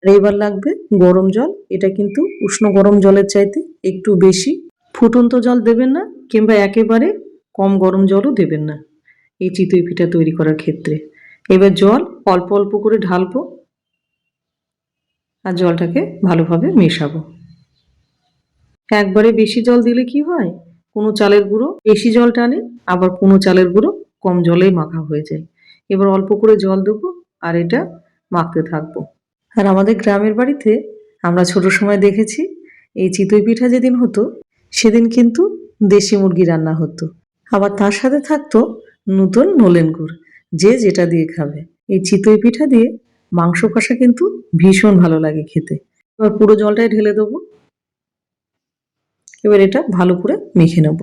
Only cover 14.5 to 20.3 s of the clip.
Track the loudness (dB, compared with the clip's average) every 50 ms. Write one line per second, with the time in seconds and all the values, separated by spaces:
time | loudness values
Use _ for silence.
14.5 | _ _ _ _ _ _ _ _ _ _ _ _ _ _ _ _ _ _ _ -8
15.5 | -4 -2 0 -2 0 -2 -4 -4 -2 -4 -4 -4 -8 -4 -2 0 0 0 0 0
16.5 | -2 -2 -2 2 2 2 2 2 0 -2 -6 -6 -6 -10 -12 -12 -20 -20 -20 -20
17.5 | -20 _ _ _ _ _ _ _ _ _ _ _ _ _ _ _ _ _ _ _
18.5 | _ _ _ _ _ _ _ _ -2 0 0 0 2 2 4 4 4 2 0 0
19.5 | 0 -2 0 2 2 2 2 2 0 0 -2 -2 -4 -6 -4 -4